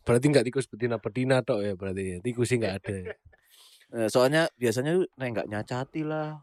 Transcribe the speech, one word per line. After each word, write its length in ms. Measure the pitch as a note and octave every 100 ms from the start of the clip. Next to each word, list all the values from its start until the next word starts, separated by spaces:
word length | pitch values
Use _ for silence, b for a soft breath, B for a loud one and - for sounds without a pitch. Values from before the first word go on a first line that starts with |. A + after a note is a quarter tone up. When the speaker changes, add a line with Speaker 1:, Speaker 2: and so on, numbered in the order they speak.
Speaker 1:
Berarti 240 | - A#2+
nggak 220 | C#3+ C#3 A#2+
tikus 180 | C3+ -
betina, 300 | G#2+ A#2+ A2+
betina 440 | - G#2+ C3 C3
tok 200 | A#2 A2+
ya 140 | G2+
berarti 280 | F#2 G2 F#2+ F#2+
ya. 100 | F2+
Tikus 260 | A2 A#2+ A#2
sih 100 | B2
nggak 180 | G#2+ F#2+
ada 160 | -
ya. 180 | G2 F2+ - - _ b b b b b
Speaker 2:
Eh, 140 | A#2+ A2
soalnya 400 | B2+ B2+ D#3 E3
biasanya 420 | _ B2 A2+ C#3+ F3
tuh 140 | -
nek 160 | - B2+
nggak 160 | G#2+ -
nyacati 540 | G#2+ A2 B2 C3+ D#3+
lah 380 | D3+ D#3 D3+ D3+